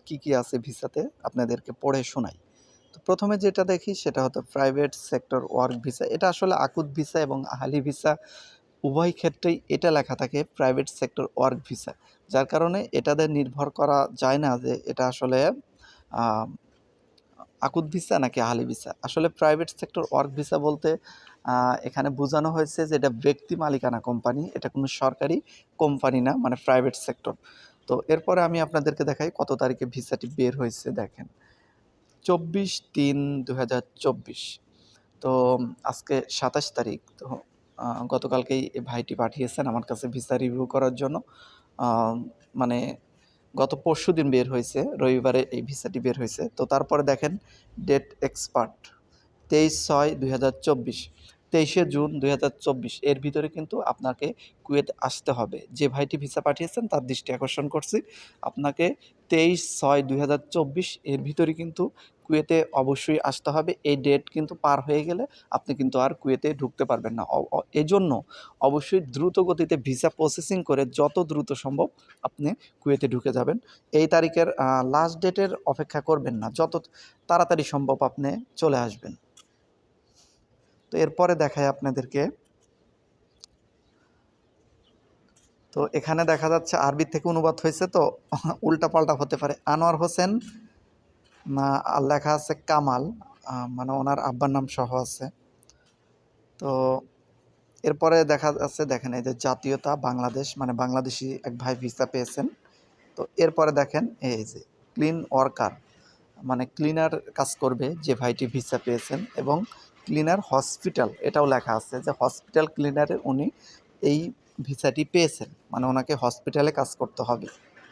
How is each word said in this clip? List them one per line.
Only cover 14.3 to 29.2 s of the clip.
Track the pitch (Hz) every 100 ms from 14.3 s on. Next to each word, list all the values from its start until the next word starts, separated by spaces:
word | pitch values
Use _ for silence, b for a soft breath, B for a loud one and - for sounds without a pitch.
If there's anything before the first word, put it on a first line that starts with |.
| 143
না | 147 123
যে | 127 123 -
এটা | - 127
আসলে, | - 127 131 156 254 - _ b b b
আহ, | - 117 110 110 - _ _ _ _ _ _ _ - - _
আকুত | 135 165 151
ভিসা | 175 - 185
নাকি | 127 127
আহলি | 113 120 123
ভিসা। | 117 - -
আসলে | 127 165 160
প্রাইভেট | - 156 151 165 -
সেক্টর | - 175 -
ওয়ার্ক | 139 143
ভিসা | 135 143 156
বলতে, | 147 151 156 160 B B B B
আহ, | - 123 123 123
এখানে | 131 139 143
বোঝানো | 135 139 151 160
হয়েছে | 160 151 - 156
যে | 147
এটা | 139
ব্যক্তি | 113 135 139 - 165
মালিকানা | 151 135 127 117
কোম্পানি, | 123 120 120 135 180 -
এটা | 131
কোনো | 139 135
সরকারি | - 135 - 143 208 - b b -
কোম্পানি | 151 139 135 127
না, | 127 254
মানে | 139 123
প্রাইভেট | - 127 127 -
সেক্টর। | - - - - B B B B -
তো | 120 -
এরপরে | 160 165 180
আমি | 170 170
আপনাদেরকে | 156 160 147 147
দেখাই | 147 143